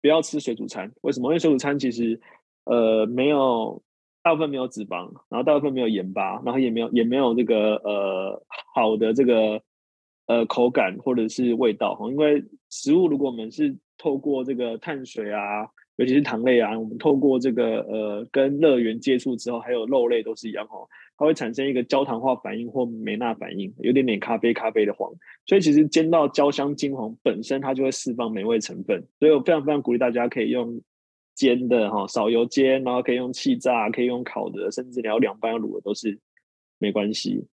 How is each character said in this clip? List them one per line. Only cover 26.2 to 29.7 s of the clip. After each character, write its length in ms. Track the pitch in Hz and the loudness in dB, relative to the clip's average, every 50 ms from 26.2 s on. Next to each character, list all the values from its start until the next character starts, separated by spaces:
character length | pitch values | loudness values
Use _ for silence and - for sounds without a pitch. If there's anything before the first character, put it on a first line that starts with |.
| 147 | 4
焦 240 | 139 - - 143 143 | 2 2 2 2 2
香 240 | 143 - 139 143 143 | 2 0 -2 -4 -2
金 200 | 143 - 143 139 | -2 -4 -4 -4
黄 180 | 135 110 110 113 _ _ | -6 -8 -8 -10 _ _
本 200 | 127 107 101 113 | -2 -2 -2 -4
身 160 | - 135 139 | -4 -4 -4
它 140 | 139 131 135 | -2 -4 -2
就 100 | 127 135 | 0 0
会 80 | 131 | -2
释 220 | 131 - - 135 117 | -2 -4 -6 -6 -4
放 180 | 120 120 113 | -4 -4 -4
美 140 | 110 98 98 | -4 -4 -2
味 140 | 110 117 110 | 0 0 -2
成 220 | 101 - 90 - - | -2 -4 -10 -10 -4
分， 200 | - 160 147 - _ _ _ | -2 -2 -4 -4 _ _ _
所 80 | 147 | 6
以 40 | 156 | 6
我 80 | 156 139 | 6 6
非 120 | 127 - | 4 2
常 140 | 165 156 139 | 2 2 2
非 60 | 147 | 0